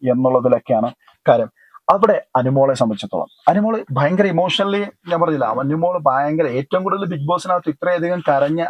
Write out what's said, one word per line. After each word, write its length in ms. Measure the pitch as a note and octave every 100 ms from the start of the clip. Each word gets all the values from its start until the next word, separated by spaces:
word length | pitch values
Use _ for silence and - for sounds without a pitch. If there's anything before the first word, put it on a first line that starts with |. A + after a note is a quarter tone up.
| B2+
എന്നുള്ളതിലൊക്കെയാണ് 800 | B2 C3 B2+ B2 A#2+ - A#2 A#2 - _ _ -
കാര്യം. 260 | A#2+ A2+ - _ - -
അവിടെ 260 | - G#3+ F#3 - B2+
അനുമോളെ 380 | B2+ C3+ C#3
സംബന്ധിച്ചിടത്തോളം, 560 | B2+ A#2 G#2 G2+ F2 - _ -
അനുമോള് 320 | F#3 G#3+ A3 -
ഭയങ്കര 340 | C3+ C#3+ F#3 G3+
ഇമോഷണലി, 560 | E3 F3+ - G3 G3+ G3+ - F3
ഞാൻ 100 | E3+
പറഞ്ഞില്ല, 260 | E3+ D3 A#2 A#2
അനുമോള് 360 | C#3 D#3 F3 F3+
ഭയങ്കര, 480 | D3 C3+ D3 D#3+ D3+
ഏറ്റവും 360 | B2 C3+ F#3
കൂടുതൽ 220 | F#3+ G3 F#3
ബിഗ് 220 | E3 C#3+
ബോസിനകത്ത് 420 | F3 F#3 F3+ D#3+
ഇത്രയധികം 500 | C#3+ F3 F3 E3+ F3+ D#3
കരഞ്ഞ് 360 | C#3 C#3+ E3 E3+